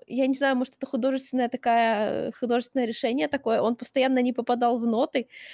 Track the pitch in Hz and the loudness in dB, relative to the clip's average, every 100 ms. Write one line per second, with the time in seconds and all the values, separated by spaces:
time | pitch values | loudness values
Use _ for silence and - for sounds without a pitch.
0 | - 240 269 269 277 254 254 - 262 247 | -6 0 0 2 0 0 -2 -6 -6 -2
1 | 262 262 269 254 240 247 240 233 226 214 | 0 -2 -2 -2 -2 -2 2 2 2 2
2 | 214 - 226 - 240 240 240 262 233 226 | 0 -2 -4 -6 -2 -2 0 -2 -2 -2
3 | 233 262 294 277 226 220 220 240 - 269 | -2 0 -2 -2 0 0 0 -2 -2 0
4 | 262 254 254 247 233 240 240 240 233 220 | 2 2 2 0 -2 2 2 2 2 0
5 | 302 269 226 - - | 0 -2 -6 -12 -20